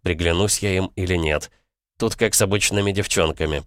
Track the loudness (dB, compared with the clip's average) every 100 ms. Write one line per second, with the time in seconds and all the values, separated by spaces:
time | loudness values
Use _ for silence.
0 | -4 0 0 2 2 0 0 0 -2 -4
1 | -2 0 0 -2 -4 _ _ _ _ -6
2 | -4 0 0 2 2 2 0 0 0 0
3 | -2 0 0 0 -2 -4